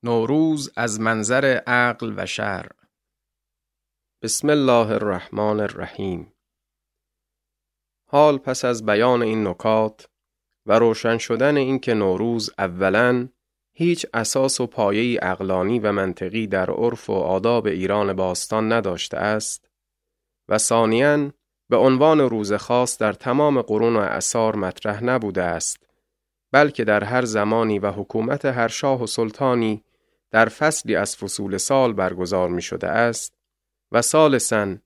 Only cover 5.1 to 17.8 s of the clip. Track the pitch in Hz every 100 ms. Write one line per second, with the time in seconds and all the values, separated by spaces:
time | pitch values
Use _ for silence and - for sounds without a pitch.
5.1 | 90 - 101 107 107 104 - 87 - 98
6.1 | 85 80 _ _ _ _ _ _ _ _
7.1 | _ _ _ _ _ _ _ _ _ _
8.1 | 143 151 139 135 127 127 120 107 104 120
9.1 | 123 113 110 101 87 - 110 110 - -
10.1 | _ _ _ _ _ - 110 117 113 117
11.1 | 113 - 117 135 147 131 135 127 110 95
12.1 | 92 113 117 110 - 98 87 95 101 123
13.1 | 123 127 _ _ _ _ _ 170 170 -
14.1 | 117 110 135 135 - 123 - 104 104 123
15.1 | 117 92 92 95 92 92 120 104 101 95
16.1 | 90 92 110 107 95 92 - 117 113 -
17.1 | 98 87 95 110 120 107 92